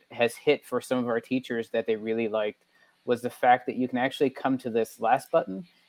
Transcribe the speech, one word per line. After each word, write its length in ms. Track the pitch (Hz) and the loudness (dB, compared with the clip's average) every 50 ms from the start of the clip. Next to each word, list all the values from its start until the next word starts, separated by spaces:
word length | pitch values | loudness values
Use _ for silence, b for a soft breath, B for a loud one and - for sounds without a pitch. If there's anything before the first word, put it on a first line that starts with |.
| _ - | _ -8
has 240 | - 117 120 117 - | -2 0 0 0 0
hit 300 | - - 151 143 - - | 0 2 2 2 2 0
for 140 | - 127 120 | -4 -6 -4
some 180 | - - 131 | -2 -2 -2
of 100 | 127 120 120 | -2 0 0
our 100 | 113 117 | -2 -2
teachers 500 | 117 - 127 127 127 - 123 117 113 - | -2 -2 -4 -4 -2 -4 -4 -4 -4 -4
that 140 | - 113 113 | -2 -2 0
they 100 | - 110 | 0 -2
really 320 | 107 107 113 110 113 117 107 | -2 -2 -2 -2 0 -2 -2
liked 340 | 107 110 107 107 - _ _ _ _ _ _ _ _ _ - | -2 -2 -2 -4 -6 _ _ _ _ _ _ _ _ _ -4
was 180 | - 123 117 | -2 -2 -2
the 80 | 120 123 | -2 -6
fact 360 | - - - 123 123 127 - | -4 2 4 6 6 4 4
that 100 | - 110 | -2 -4
you 140 | 120 127 123 | -2 -2 -2
can 80 | 127 | 0
actually 320 | 123 127 135 - - 147 131 | 0 0 0 0 0 0 0
come 280 | - - - 135 131 127 | 0 0 -2 -2 -2 -2
to 100 | - 123 | -2 -2
this 320 | 110 113 110 - - - | 0 0 0 -2 -4 -4
last 280 | 113 113 123 139 - - | 0 2 2 2 0 2
button 360 | - 165 - - - 190 175 - _ _ _ | 0 0 0 0 -6 -10 -10 -14 _ _ _